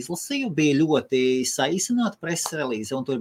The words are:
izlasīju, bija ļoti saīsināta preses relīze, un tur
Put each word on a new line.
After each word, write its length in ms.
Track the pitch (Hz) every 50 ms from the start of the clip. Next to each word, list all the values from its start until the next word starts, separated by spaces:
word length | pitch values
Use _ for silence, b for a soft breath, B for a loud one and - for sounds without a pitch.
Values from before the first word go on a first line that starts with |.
| 120
izlasīju, 480 | - 175 170 - - 285 277 269 226 151
bija 220 | 151 151 147 139
ļoti 440 | 139 160 156 151 131 120 - 135 127 127 131 127 131 127 -
saīsināta 720 | - - 135 143 170 196 - - 240 240 233 202 - -
preses 320 | - 165 170 160 - - 165
relīze, 400 | 156 143 127 117 107 107 - 135
un 140 | 131 127 139
tur 80 | 131 120